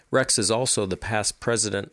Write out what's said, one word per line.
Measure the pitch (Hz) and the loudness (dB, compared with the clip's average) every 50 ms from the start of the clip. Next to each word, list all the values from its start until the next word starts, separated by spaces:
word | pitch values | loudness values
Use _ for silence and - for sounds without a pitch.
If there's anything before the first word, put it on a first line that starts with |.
| - _ | -6 _
Rex | - 131 131 - - | 0 0 2 2 2
is | - 101 92 | 2 2 2
also | 110 117 131 123 - - 104 | 0 0 0 0 0 0 0
the | 92 92 | -2 -4
past | - - - 113 107 101 - - - | -6 -4 -4 -2 -2 -2 -2 -6 -4
president | - 123 117 110 - 107 101 101 101 - | -2 0 0 0 0 0 -2 -4 -4 -6